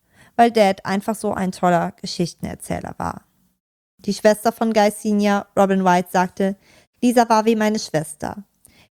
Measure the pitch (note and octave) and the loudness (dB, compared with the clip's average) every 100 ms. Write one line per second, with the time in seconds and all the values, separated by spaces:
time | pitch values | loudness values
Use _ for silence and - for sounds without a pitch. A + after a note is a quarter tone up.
0 | _ _ - - A#3 A3+ G3 G3 - G3 | _ _ -10 2 4 6 2 2 -4 -4
1 | G#3+ G#3+ G#3 - F#3 - F3+ E3+ F3 - | -4 -4 -4 -4 -4 0 2 2 0 -6
2 | F#3+ - E3+ - - - - E2+ - - | -12 -6 -6 -6 -12 -12 -8 -8 -8 -8
3 | E2+ - - _ _ _ _ _ _ _ | -8 -8 -16 _ _ _ _ _ _ _
4 | - G3 G#3+ G#3 A#3 - A3+ A3 G#3 G#3+ | -8 -2 0 0 -2 -2 -2 0 0 -2
5 | A3 G#3 G#3 G3+ - - F#3+ F#3+ F#3 F3+ | -2 0 0 -2 -2 0 2 2 2 2
6 | F#3 F#3+ F3+ - G3 G3 _ _ _ _ | 2 -2 -2 -2 -4 -4 _ _ _ _
7 | A#3+ A#3+ A#3 A3 G#3+ A3+ G#3+ G#3+ - D3+ | 2 2 4 4 4 2 0 -2 -4 -4
8 | D#3 - - G#3 - _ _ _ _ _ | -4 -8 -10 -10 -16 _ _ _ _ _